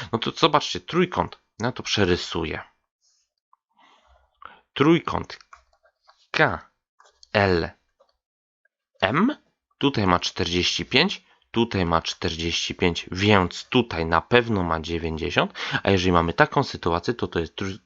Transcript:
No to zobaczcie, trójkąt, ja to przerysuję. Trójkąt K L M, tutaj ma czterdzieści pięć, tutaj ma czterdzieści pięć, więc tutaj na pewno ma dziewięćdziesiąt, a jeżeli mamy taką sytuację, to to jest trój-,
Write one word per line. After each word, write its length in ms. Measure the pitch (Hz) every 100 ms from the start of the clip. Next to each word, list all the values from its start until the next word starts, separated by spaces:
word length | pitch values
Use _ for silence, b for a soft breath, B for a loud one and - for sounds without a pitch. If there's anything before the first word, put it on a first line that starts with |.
| B
No 60 | 113
to 120 | 135
zobaczcie, 500 | - 160 147 - 87
trójkąt, 580 | - 165 180 - 85 - _ -
ja 120 | 110
to 100 | -
przerysuję. 800 | - - 95 87 - 87 80 82 - _ _ _ _ _ _ _ _ _ _ _ _ _ _ _ _ _ B B B
Trójkąt 640 | - 139 165 - - - - _ - _ _ _ _ _ _ _
K 400 | - 151 87 - _ _ _ _ _ _
L 360 | 110 98 87 82 - _ _ _ _ _ _ _ _ _ _ _ -
M, 360 | 95 135 226 302 _ _ _ -
tutaj 280 | 143 139 98
ma 140 | 87
czterdzieści 640 | - - 90 87 85 -
pięć, 400 | 85 127 185 - b b b
tutaj 360 | - 117 101 87
ma 160 | 82
czterdzieści 720 | - - 90 80 82 82 -
pięć, 320 | - 92 85 -
więc 520 | 90 101 104 90 -
tutaj 420 | - 131 117 85 82
na 140 | 82
pewno 420 | - 123 117 104
ma 180 | 87 80
dziewięćdziesiąt, 720 | 82 85 82 80 80 - 185 B B 135
a 80 | -
jeżeli 220 | 98 90
mamy 200 | 87 82
taką 300 | - 147 -
sytuację, 520 | 131 - - 85 -
to 140 | - 92
to 100 | 90
jest 160 | 82 -
trój-, 220 | 98 98